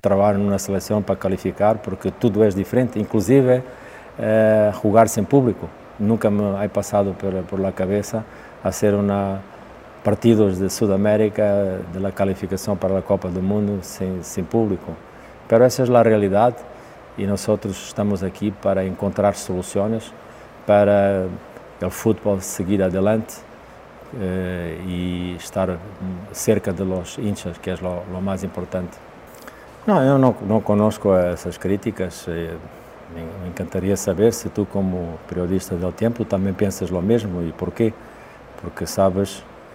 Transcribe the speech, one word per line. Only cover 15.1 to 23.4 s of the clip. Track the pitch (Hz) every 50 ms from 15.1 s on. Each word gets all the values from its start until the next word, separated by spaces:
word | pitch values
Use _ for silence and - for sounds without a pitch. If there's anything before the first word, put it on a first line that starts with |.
| - - - - - - - -
Pero | 113 117 127
esa | 127 - - 127
es | 120
la | 120 117 110
realidad | 113 110 104 101 95 98 104 117 123 117 - - - - - - - - - - - -
y | - 98
nosotros | 98 101 95 - - 107 104 - 101 92 - - -
estamos | - - 101 101 101 90 98
aquí | 92 - - 101 104 98
para | - - 101 95 95 95
encontrar | 95 92 - 101 98 92 - 101 101 98
soluciones | - - - 92 90 90 - - 101 98 110 113 110 - - - - - - - - - - - - -
para | - 104 101 101 101 101 101 101 98 98 95 92
el | 92 90 92 - - - - - - - - 98 92
fútbol | - - - 113 101 - - 104 98 95 92
seguir | - - - 92 90 104 95
adelante, | 95 92 87 95 95 104 110 110 110 - - -